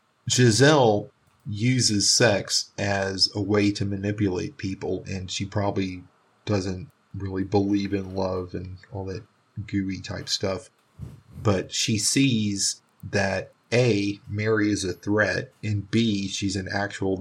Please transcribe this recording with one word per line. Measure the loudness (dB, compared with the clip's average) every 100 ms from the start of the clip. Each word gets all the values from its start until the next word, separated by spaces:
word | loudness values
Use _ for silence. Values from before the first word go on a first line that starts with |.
| _ _ -2
Giselle | 4 6 8 6 8 6 4 -2 _ _ _ -12
uses | -2 0 2 2 2 2
sex | 4 4 4 0 -4 -4 -4
as | -2 -2 -2 0 -2
a | 0
way | 0 2 2
to | 0
manipulate | -4 -4 -4 0 0 0 -4 -6
people, | -8 -6 -6 -6 -6
and | -10 -8
she | -8
probably | -6 -4 -2 -2 -4 -6 -16 _ _ _
doesn't | -4 -2 -2 -6 -10 _ _
really | -10 -6 -6
believe | 0 2 2 0 0
in | -4 -4
love | -4 -2 -2 -6
and | -10 -10 -14 -14
all | -10 -10
that | -10 -14 _ _ -12 -6
gooey | -4 -2 -6
type | -8 -10 -6
stuff. | -4 -2 -4 -8 _ _ -16 -16 -16 _ -4
But | 0 0 0
she | -2 0 0
sees | 0 2 2 2 0 -2 -2 -4 _ _
that, | -4 -2 0 -2 -6 _ _
A, | 2 4 4 0 -4 -8
Mary | -4 0 2 2
is | 2
a | -2
threat, | -4 0 2 2 0 -4 _
and | -4 -2 0
B, | 2 2 0 -2
she's | -4 -2 -2
an | -4
actual | -4 -4 -4 -2 -2